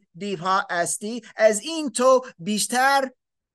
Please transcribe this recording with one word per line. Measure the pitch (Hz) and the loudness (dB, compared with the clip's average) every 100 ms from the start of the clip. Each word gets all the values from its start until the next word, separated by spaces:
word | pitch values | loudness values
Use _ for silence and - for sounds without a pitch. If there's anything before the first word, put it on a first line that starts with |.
| _ 170 | _ -12
دیوها | 202 180 185 190 - | -8 -6 0 0 0
هستی، | 175 165 - 208 240 226 - | -4 -4 -4 -8 -10 -12 2
از | 220 208 | 2 2
این | 269 330 294 | -4 -6 -6
تو | - 254 262 254 - | 2 4 4 2 -12
بیشتر | 170 208 - 247 269 277 262 - _ _ _ | -6 -4 -2 2 4 2 0 -8 _ _ _